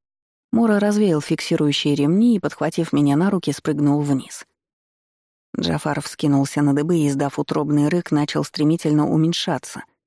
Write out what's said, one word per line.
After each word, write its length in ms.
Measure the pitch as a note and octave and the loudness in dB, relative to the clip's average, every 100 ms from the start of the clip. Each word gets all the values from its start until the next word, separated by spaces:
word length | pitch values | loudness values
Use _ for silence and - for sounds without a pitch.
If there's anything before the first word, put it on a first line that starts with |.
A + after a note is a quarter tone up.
| _ _ _ _ - | _ _ _ _ -4
Мора 300 | A3+ A#3 G#3 | 0 2 2
развеял 400 | G#3 G#3 G3+ D3+ | 2 2 2 2
фиксирующие 720 | - D#3+ - E3 D3 C#3 D3 | 0 -4 -2 0 0 0 0
ремни 400 | C#3+ C#3+ F#3+ A#3+ | 2 2 4 4
и, 60 | G#3 | 2
подхватив 520 | D3 - D3+ - D#3+ | -2 -4 -4 -2 -2
меня 240 | C#3+ C#3+ C#3+ | 2 2 2
на 140 | F#3+ | 2
руки, 220 | F#3+ D#3 | 0 -2
спрыгнул 480 | C#3 - D3 D3 D3 | -4 -4 0 2 2
вниз. 460 | C#3+ C3+ - - - _ _ _ _ _ _ _ _ _ _ - | 0 -2 -4 -16 -18 _ _ _ _ _ _ _ _ _ _ -6
Джафар 440 | E3+ D3+ D#3 C#3+ | -4 -4 -4 -6
вскинулся 600 | - - D3+ C#3 C#3 D3 | -8 -4 0 2 0 0
на 140 | D3 | 2
дыбы 220 | C#3 D#3+ E3+ | 2 2 0
и, 120 | D3 | 0
издав 300 | C#3 C#3+ - | 0 -4 -4
утробный 480 | C#3+ D3+ D3 D3 D3 | -4 -2 0 0 2
рык, 240 | F3 - | 0 0
начал 320 | D3+ D3 D3 | -2 0 -4
стремительно 640 | D3 - D3+ E3+ D#3 D3+ D3+ | -6 0 0 2 2 2 2
уменьшаться, 760 | D#3+ D#3+ F3 - C#3 - - - _ | 2 2 0 -2 -4 -6 -14 -16 _